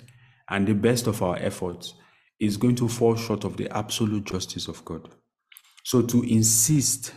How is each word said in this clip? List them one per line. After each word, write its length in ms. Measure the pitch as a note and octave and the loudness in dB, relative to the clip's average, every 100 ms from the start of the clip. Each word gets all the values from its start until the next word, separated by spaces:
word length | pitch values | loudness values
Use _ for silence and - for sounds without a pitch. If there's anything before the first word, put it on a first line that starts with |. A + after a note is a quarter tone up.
| - _ _ _ - | -20 _ _ _ -6
And 160 | G2 G2 | -2 2
the 80 | |
best 320 | G#2 A2+ B2 A#2+ | 4 4 2 0
of 160 | - | 0
our 160 | F#2 F2 | -2 -2
efforts 580 | G2+ - F2+ F2 - - _ _ _ - | -4 -4 -8 -8 -14 -18 _ _ _ -4
is 180 | G#2+ G2 | -2 0
going 180 | B2 A#2+ | 2 2
to 100 | A#2+ | 0
fall 280 | - A#2 A2+ | 2 2 2
short 280 | - G#2 | 0 -4
of 140 | G2 - | -4 -6
the 120 | G#2 G#2+ | -6 -6
absolute 480 | G#2+ - A2 G#2 | -6 -2 -2 -2
justice 440 | G2 F#2 - - - | -4 -6 -6 -10 -10
of 160 | E2 - | -12 -12
God. 240 | D#2+ - _ _ _ _ - _ _ | -12 -14 _ _ _ _ -20 _ _
So 180 | - B2+ | 0 2
to 220 | A#2 B2 | 4 2
insist 880 | A#2+ A2+ A2 - - D3+ - - - | 2 4 4 4 4 4 2 -2 -6